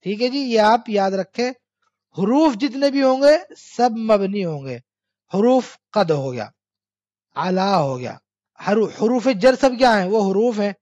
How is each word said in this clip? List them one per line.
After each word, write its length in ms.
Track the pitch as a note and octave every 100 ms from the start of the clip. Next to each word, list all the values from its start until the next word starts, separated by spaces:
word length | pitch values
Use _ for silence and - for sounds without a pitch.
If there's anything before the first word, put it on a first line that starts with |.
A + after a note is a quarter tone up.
| F3+
ठीक 160 | G#3
है 80 | B3
जी, 100 | C#4
ये 180 | C4+ A3
आप 280 | G#3 A#3 A#3
याद 240 | G#3 F#3+
रखें, 380 | G3 F#3 - B3 B3+ _ _ _ _ _ -
हुरूफ 380 | G3 C4+ D#4+ G#3+
जितने 360 | C4 B3 C#4+
भी 100 | C#4
होंगे 360 | C4+ C4 C#4+ D#4 F#4 - - -
सब 180 | B3 A3+
मबनी 440 | A3 G#3 G3 G3+
होंगे। 400 | F3+ D3+ C3+ B2 _ _ _ _ _
हुरूफ 460 | F#3+ A3+ B3+ A#3 - _
कद 180 | G#3+ F3+
हो 200 | D3+ C3+
गया, 200 | B2 G#2 _ _ _ _ _ _ _ _ -
अला 400 | E3+ F#3 F#3+ F#3+
हो 200 | C#3+ C3
गया, 220 | B2 - _ _ _ _
हरू-, 300 | - G#3+ G3 -
हुरूफ 260 | G#3+ B3+ A3+
जर 280 | G#3+ B3 B3+
सब 220 | C4+ A#3+
क्या 140 | B3+
है, 160 | G#3+ F#3
वो 140 | A3
हुरूफ 360 | G3 F#3+ A#3+ G#3+
है। 140 | G3+ F#3+